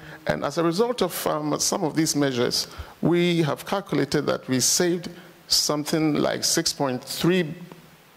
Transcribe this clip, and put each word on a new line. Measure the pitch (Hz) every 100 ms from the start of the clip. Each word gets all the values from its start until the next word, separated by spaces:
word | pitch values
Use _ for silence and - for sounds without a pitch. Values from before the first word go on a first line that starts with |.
| - - -
And | 151
as | 143 156
a |
result | 165 170 240 247
of, | 180 - -
um, | 156 151 147
some | - 208
of | 160 143
these | 160
measures, | 143 139 123 120 - - - - -
we | - 175 175 170
have | 151 131 -
calculated | 196 - 143 139 151 131
that | 127 -
we | 131
saved | 120 - 180 180 165 - - - -
something | - - 151 143 160 156
like | 147 - -
six | - - 165
point | - 139 123
three | - - 170 185 156 - - - - - -